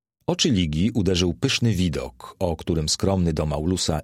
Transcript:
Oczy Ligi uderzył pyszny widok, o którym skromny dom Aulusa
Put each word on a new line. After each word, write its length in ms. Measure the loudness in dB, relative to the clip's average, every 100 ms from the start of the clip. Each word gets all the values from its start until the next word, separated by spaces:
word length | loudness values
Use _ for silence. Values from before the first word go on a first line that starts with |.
| _ _ -4
Oczy 240 | 0 2
Ligi 400 | 2 2 2 0
uderzył 400 | 2 0 2 0
pyszny 380 | 0 -2 0 0
widok, 640 | 2 0 -2 -8 -14 -16 -4
o 180 | -4 -2
którym 320 | -2 0 0
skromny 440 | 0 0 2 2
dom 200 | 0 -2
Aulusa 480 | -2 -2 -2 -2 -4